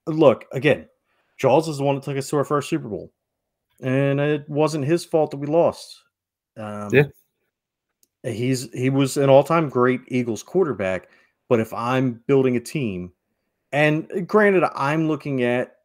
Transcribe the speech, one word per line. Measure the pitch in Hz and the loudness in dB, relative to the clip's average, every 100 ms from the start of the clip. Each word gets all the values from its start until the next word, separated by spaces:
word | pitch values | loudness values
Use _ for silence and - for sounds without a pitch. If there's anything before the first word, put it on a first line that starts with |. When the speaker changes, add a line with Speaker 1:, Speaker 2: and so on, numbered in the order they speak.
| - | -6
Speaker 1:
look, | 156 147 107 - | 6 6 6 -2
again, | 135 143 117 - _ _ _ _ - | -2 0 0 -4 _ _ _ _ -2
Jaws | 131 143 160 | 2 2 2
is | 139 | -2
the | |
one | 139 139 | -2 -2
that | |
took | 147 139 | -6 -8
us | 135 | -4
to | 147 | -4
our | |
first | 139 147 - | -2 -4 -4
Super | 160 131 | -6 -6
Bowl, | 95 87 _ _ _ _ _ _ _ | -12 -12 _ _ _ _ _ _ _
and | 131 135 139 139 | -4 0 0 0
it | 147 151 143 | -2 -4 -4
wasn't | 147 151 156 135 | -2 0 0 -2
his | 175 - | -2 0
fault | 160 147 | -2 -2
that | 143 | -4
we | 139 | -2
lost. | 165 139 - - - _ _ _ _ _ 110 | 0 0 -2 -12 -20 _ _ _ _ _ -16
Um, | 107 104 104 | -12 -10 0
Speaker 2:
Yeah. | 127 143 - _ _ _ _ _ _ _ _ _ _ | 2 2 -4 _ _ _ _ _ _ _ _ _ _
Speaker 1:
he's, | 127 107 123 127 110 | -10 -6 -4 -4 -6
he | - 131 | -6 -2
was | 135 135 147 | 0 0 2
an | 139 | 6
all-time | 135 143 165 147 | 6 6 0 0
great | 127 123 127 - | 2 2 0 -4
Eagles | 127 120 107 | -4 -4 -6
quarterback, | - 180 160 113 95 90 - _ _ _ _ | -4 -2 -2 -2 -4 -4 -8 _ _ _ _
but | 117 | 0
if | 110 | 0
I'm | 101 120 131 131 113 - | -6 -2 -2 -2 -4 0
building | 135 131 123 | 2 2 -2
a | |
team, | 117 160 117 90 90 - _ _ _ _ _ | -6 -6 -6 -8 -12 -18 _ _ _ _ _
and | 143 151 156 - 202 170 | 0 0 0 -4 -8 0
granted, | 214 202 185 151 - | 2 4 4 0 -2
I'm | 139 156 156 | -2 0 -2
looking | 147 147 131 | -4 -4 -2
at | 120 123 - _ | 0 -2 -4 _